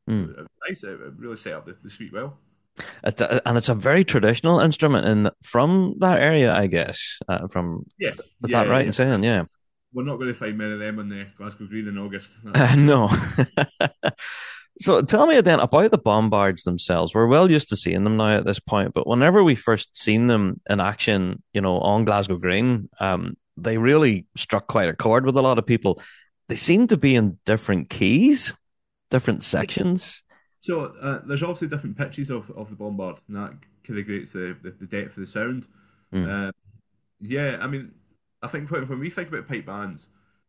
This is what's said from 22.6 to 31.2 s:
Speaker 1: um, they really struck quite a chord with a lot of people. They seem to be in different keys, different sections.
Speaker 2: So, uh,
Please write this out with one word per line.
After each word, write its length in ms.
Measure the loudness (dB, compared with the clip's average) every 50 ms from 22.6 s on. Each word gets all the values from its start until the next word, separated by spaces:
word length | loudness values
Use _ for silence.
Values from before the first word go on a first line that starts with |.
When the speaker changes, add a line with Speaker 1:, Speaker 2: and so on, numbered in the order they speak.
| 2 2 0 0 -4 -8 _ -6
Speaker 1:
um, 380 | -4 -2 -2 -2 -4 -6 -10 -12 _ _ _
they 220 | -8 -6 -4 -2 0
really 480 | 2 4 4 4 4 4 2 0 -4 _ -12
struck 300 | -12 -6 -2 -2 -4 -2
quite 220 | 0 0 0 0 0
a 60 | 0
chord 320 | 0 0 2 2 2 2
with 100 | 2 2
a 60 | 2 2
lot 160 | 2 2 2
of 80 | 2
people. 360 | 0 0 0 2 0 -2 -2 -6 -20 -20 _ _ _ _ _ _ -10
They 80 | -8
seem 320 | -4 0 2 4 4 4 4
to 80 | 2
be 180 | 4 4 4 4
in 240 | 4 2 0 -2 -4 -2
different 440 | 0 0 0 0 0 -2 -2 -2 -4
keys, 640 | -4 0 2 2 4 4 4 4 4 2 0 -6 -10 _ _ _ _ _ _ _ _ _ _ -2
different 340 | -2 -2 0 0 -4 -4 -4
sections. 800 | -4 -4 -4 -4 -4 -4 -4 -2 -2 -2 -2 -4 -8 -18 -18 _ _ _ _ _ _ _ _
Speaker 2:
So, 260 | _ -6 -6 -6 -6 -8 -12 -10
uh, 200 | -8 -8 -8 -8